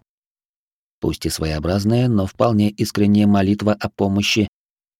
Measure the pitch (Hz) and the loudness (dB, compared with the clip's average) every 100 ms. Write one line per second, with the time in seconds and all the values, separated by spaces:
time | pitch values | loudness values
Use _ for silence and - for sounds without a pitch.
0 | _ _ _ _ _ _ _ _ _ _ | _ _ _ _ _ _ _ _ _ _
1 | - 80 80 - 80 76 80 101 104 120 | -6 -4 -6 -6 -4 -4 -2 -2 0 0
2 | 123 107 95 - 117 107 104 - 110 - | 0 0 -2 -2 0 2 0 0 -4 0
3 | 104 104 104 101 95 101 104 104 104 - | 2 4 4 2 2 0 0 -2 -4 -2
4 | 101 98 101 113 101 _ _ _ _ | -2 0 0 -2 -2 _ _ _ _